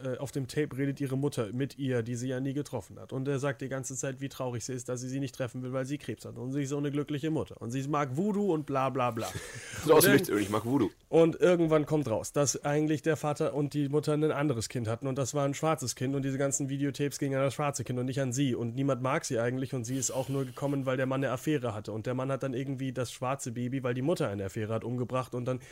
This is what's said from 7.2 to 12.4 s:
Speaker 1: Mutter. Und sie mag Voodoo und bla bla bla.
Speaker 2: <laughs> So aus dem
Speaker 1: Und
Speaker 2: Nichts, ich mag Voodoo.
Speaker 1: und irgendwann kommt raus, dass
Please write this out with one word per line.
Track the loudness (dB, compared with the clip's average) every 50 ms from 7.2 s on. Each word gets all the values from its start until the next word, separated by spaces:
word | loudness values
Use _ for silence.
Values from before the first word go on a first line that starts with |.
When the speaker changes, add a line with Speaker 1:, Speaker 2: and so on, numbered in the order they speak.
| -2 0
Speaker 1:
Mutter. | 0 -2 -2 -4 -8 -10
Und | -8 -6
sie | -4 -4 -2
mag | 0 0 0 0 0 0
Voodoo | 0 0 0 2 2 2 2 2
und | 2 0
bla | 0 0 0 0 0
bla | 2 2 2 2
bla. | 0 0 -4 -4 -6
Speaker 2:
<laughs> | -8 -10 -10 -12 -12 -12 -12 -10 -4 8
So | 10 10
aus | 10 12
dem | 10 8
Speaker 1:
Und | 8
Speaker 2:
Nichts, | 6 6
ich | 2 2 2 4
mag | 2 0 2
Voodoo. | 2 4 4 4 2 0 -4 _ 2
Speaker 1:
und | 6 6 8 8 6 6
irgendwann | 6 6 8 6 6 6 6 4 4
kommt | 4 2 0 2 2
raus, | 0 0 -2 -2 0
dass | 2